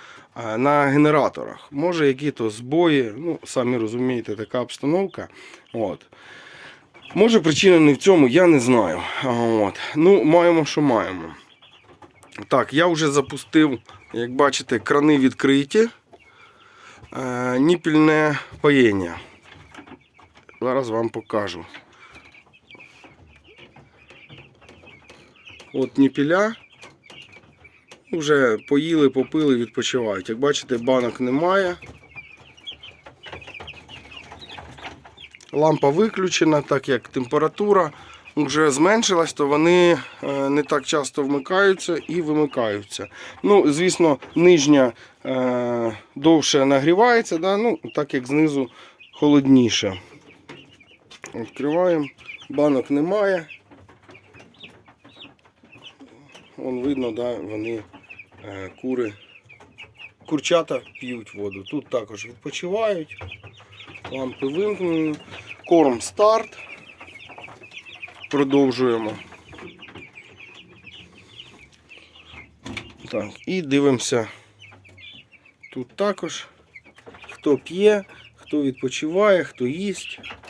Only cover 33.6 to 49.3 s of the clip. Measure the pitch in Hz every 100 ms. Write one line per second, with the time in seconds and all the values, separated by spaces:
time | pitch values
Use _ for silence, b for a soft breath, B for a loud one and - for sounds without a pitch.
33.6 | - - - - - - - - - -
34.6 | - - - - - - - - - 143
35.6 | 156 156 139 156 220 196 180 - 160 151
36.6 | 139 143 143 123 - 135 123 147 156 -
37.6 | 208 190 160 B B B B - 139 147
38.6 | 156 135 175 220 220 175 160 - 143 147
39.6 | 165 180 175 151 123 B 143 139 139 147
40.6 | 139 147 131 156 131 - 139 143 135 185
41.6 | 196 185 - 160 - 170 156 151 151 135
42.6 | 110 104 101 - 98 B B B 190 202
43.6 | 147 147 180 165 165 135 - 156 175 170
44.6 | 139 143 123 B B B 135 131 127 123
45.6 | 120 120 113 110 B 143 156 160 135 147
46.6 | 135 139 143 180 240 233 226 165 185 202
47.6 | 233 208 - - 147 139 123 147 156 139
48.6 | 123 B B B B - 151